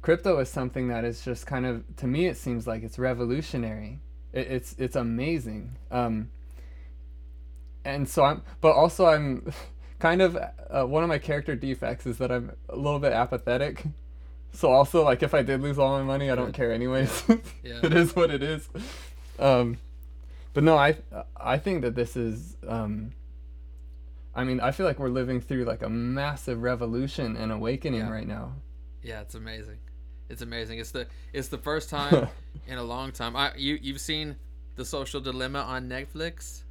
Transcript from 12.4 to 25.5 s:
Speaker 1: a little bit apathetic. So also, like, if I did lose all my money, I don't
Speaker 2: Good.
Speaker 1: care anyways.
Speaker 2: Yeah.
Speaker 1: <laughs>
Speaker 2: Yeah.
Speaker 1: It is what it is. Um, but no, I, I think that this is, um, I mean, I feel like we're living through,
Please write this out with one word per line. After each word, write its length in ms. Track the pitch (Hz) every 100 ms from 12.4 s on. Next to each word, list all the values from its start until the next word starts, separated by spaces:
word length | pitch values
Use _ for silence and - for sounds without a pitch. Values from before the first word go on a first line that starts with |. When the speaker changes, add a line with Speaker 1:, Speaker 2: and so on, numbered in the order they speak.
| 120 104 -
Speaker 1:
a 80 | -
little 240 | 143 147
bit 120 | 139
apathetic. 720 | 113 127 127 - 123 143 147 151 - - - - - -
So 180 | - 170
also, 320 | 131 - 170
like, 220 | 151 123
if 100 | 143
I 80 | 156
did 180 | 123 135
lose 160 | 143 143
all 220 | 135 139
my 60 |
money, 260 | 135 139 139
I 60 | 123
don't 100 | 127
Speaker 2:
Good. 80 |
Speaker 1:
care 180 | 139 120
anyways. 520 | 113 127 131 131 - -
Speaker 2:
Yeah. 80 | 226 -
Speaker 1:
<laughs> 120 | -
Speaker 2:
Yeah. 160 | 123 117
Speaker 1:
It 100 | 180
is 220 | 170 165
what 160 | 180 165
it 140 | 139
is. 240 | 143 151 - - 226 - - - - -
Um, 380 | 135 127 120 120 - - - - - - -
but 80 | 143
no, 140 | 156 156
I, 180 | 143 156 - 107 - -
I 220 | 113 139
think 240 | 196 180
that 140 | 123 120
this 200 | 117 127
is, 400 | 117 113 165 - -
um, 440 | 113 107 107 110 - - - - - - - - - - - - 127
I 80 |
mean, 160 | 127 127
I 100 | 123
feel 160 | 143 190
like 140 | 143
we're 80 | 131
living 320 | 127 127 127
through, 240 | 123